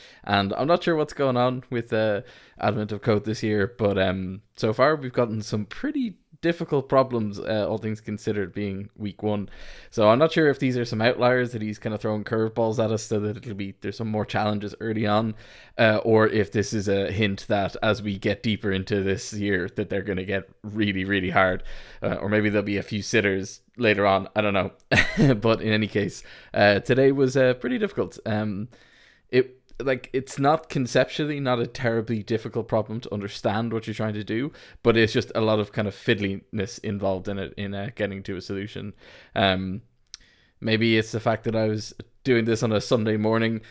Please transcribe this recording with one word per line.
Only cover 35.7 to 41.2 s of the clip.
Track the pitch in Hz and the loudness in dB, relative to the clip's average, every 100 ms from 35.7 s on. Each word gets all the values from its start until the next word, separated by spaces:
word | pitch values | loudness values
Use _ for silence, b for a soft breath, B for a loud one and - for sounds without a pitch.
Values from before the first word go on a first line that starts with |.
kind | - 104 | -2 -4
of | |
fiddliness | - - 110 101 98 - 110 95 - | -2 0 0 0 -4 -8 -6 -6 -6
involved | 110 101 98 92 90 | -6 -2 -2 -2 -4
in | 98 | -6
it, | 90 - | -8 -8
in, | 101 | -8
uh, | 101 98 | -6 -8
getting | - 104 98 | -4 -4 -4
to | 98 92 | -8 -10
a | |
solution. | - 98 104 98 101 - B B B | -6 -8 -8 -10 -12 -14 B B B
Um, | - 98 92 95 95 - _ _ - b b b b | 0 2 2 -2 -6 -12 _ _ -20 b b b b
maybe | 110 110 113 113 | -2 2 4 2
it's | 107 | 2
the | |
fact | 117 | -2